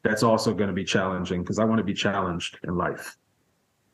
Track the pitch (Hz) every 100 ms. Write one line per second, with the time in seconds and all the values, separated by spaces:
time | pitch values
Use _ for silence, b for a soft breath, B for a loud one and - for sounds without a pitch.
0 | - 107 117 110 120 95 98 92 90 107
1 | 95 90 90 90 87 - 110 113 95 92
2 | 104 98 92 85 - - - 87 78 69
3 | - - _ _ _ _ _ _ _